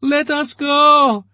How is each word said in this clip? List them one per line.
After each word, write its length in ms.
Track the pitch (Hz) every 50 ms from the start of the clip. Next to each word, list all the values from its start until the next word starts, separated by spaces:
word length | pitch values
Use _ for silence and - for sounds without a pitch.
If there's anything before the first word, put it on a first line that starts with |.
Let 280 | - 269 285 294 302 -
us 220 | 311 294 302 294 -
go! 680 | _ 285 285 285 285 294 294 294 294 285 269 226 208 196 _